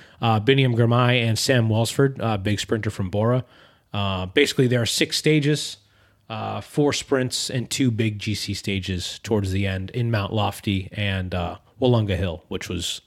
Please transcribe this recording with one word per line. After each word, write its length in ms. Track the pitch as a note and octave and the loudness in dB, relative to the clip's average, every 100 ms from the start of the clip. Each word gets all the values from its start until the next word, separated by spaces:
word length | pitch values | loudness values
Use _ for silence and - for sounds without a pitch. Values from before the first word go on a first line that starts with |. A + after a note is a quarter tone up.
| - - | -20 -2
Uh, 180 | A#2 A2 | 2 4
Biniam 340 | A2+ C3+ C3 | 2 2 2
Girmay 480 | A2+ A#2 A#2+ B2 B2 | 2 4 4 4 2
and 160 | A2+ G#2+ | 0 0
Sam 300 | - B2+ A2+ | 2 2 2
Welsford, 540 | A2 A2+ - C#3 C3 | 0 0 2 0 0
uh, 160 | A2+ G#2 | -4 -2
big 240 | G2+ G2+ | -2 -2
sprinter 280 | - A2+ G#2+ | -2 -4 -4
from 200 | - F#2 | -4 -4
Bora. 340 | G2+ A2+ B2+ - - - _ _ | 0 0 0 -2 -16 -20 _ _
Uh, 340 | G2+ G2 F#2+ F#2 | -6 -4 -4 -2
basically, 400 | C#3+ C#3 - B2+ | 2 2 2 2
there 140 | B2 | 2
are 40 | A2+ | 0
six 320 | - D#3 - | 0 0 0
stages, 600 | D#3 D#3 C#3+ D3 - - _ _ _ _ - | 2 2 2 0 -4 -10 _ _ _ _ -12
uh, 320 | A2 G#2 G#2 | -8 -6 -6
four 320 | - - D3 | -4 2 2
sprints 560 | - - C3+ B2+ - - | 2 0 0 0 -2 -4
and 200 | B2+ A2 | -4 -4
two 220 | - C3 | 0 2
big 280 | A2 A2 G#2 | 2 0 0
G 140 | A2+ G2+ | -4 -4
C 180 | - | -4
stages 640 | G2 - G2 F#2 F2+ - - | -6 -2 -2 -2 -4 -6 -10
towards 300 | - A2 F#2+ | 0 0 2
the 160 | F#2+ G2 | 0 -2
end 220 | F#2+ F#2+ | -4 -6
in 200 | B2 A#2+ | -2 0
Mount 200 | A2 G2+ | 0 0
Lofty 560 | G#2+ G2+ - - G2 F#2 | 0 0 -2 -2 -2 -4
and, 420 | - G2+ F#2+ F#2 F#2 | -4 -2 -2 -2 -4
uh, 220 | E2+ F2 _ - | -4 -8 _ 0
Willunga 340 | B2+ A#2+ G2+ E2+ | 2 4 2 0
Hill, 300 | F#2 D#2+ - | -2 -4 -8
which 220 | F#2 - | -8 -6
was 320 | F2+ F2 - | -6 -6 -8